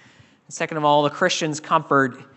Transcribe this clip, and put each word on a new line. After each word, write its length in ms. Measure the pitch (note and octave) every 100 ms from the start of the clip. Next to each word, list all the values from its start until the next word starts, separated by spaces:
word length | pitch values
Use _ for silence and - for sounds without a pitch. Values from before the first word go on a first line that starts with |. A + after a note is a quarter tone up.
| _ _ _ _ _
And 60 |
second 240 | - E3 D#3+
of 80 |
all, 200 | D3 D3
the 40 | D3
Christian's 500 | - F3+ - E3 D3
comfort 640 | - E3 D3+ C#3 C3+ A#2 -